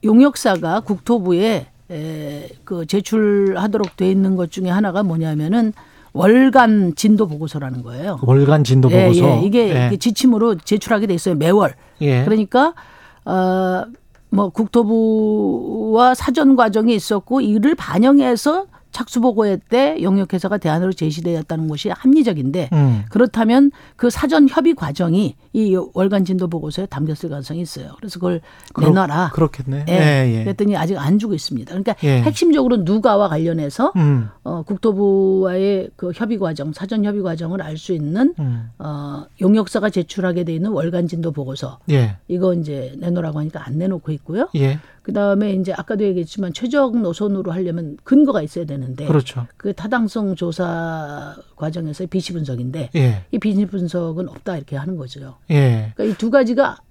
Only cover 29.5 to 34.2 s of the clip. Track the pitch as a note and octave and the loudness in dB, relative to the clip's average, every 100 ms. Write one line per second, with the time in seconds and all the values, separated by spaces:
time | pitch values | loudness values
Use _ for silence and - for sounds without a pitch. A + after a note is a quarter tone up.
29.5 | - C3 C#3 D3+ E3+ D3+ C#3 C3 A2+ A2+ | -2 -8 -6 0 2 4 4 2 0 -2
30.5 | G3 G#3 F#3+ E3 F#3+ C#3+ G3+ A3 E3 - | -2 -2 0 -2 -2 0 0 0 -6 -6
31.5 | C3 A#2 F#3 G3 G3+ D3 C3 A#2+ - F4 | -8 -8 -6 -4 -2 0 2 2 2 2
32.5 | D4+ B3+ A#3 E3+ G#3+ A#3 G#3 G3+ D3+ E3 | 4 4 2 2 0 2 2 0 0 -2
33.5 | E3 D3 - C#4 F#3 D3+ C#3 | -2 -6 -2 -2 2 2 2